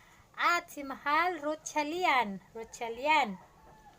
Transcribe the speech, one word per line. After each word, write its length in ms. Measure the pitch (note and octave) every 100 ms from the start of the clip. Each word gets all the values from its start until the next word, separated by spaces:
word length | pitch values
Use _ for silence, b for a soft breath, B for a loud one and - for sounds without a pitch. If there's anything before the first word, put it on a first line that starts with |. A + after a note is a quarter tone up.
| B B B
At 320 | - D4 F4 E4+
si 160 | D4
Mahal 560 | C#4 C4 C#4+ D4+ F4+ E4
Rochalian. 1040 | D4 D#4 - D4+ D4 F4 F4 C4 G#3 F#3+ -
Rochalian. 840 | A3+ A3+ - A3+ A#3 C#4+ D#4 A3+ F#3 - - - - -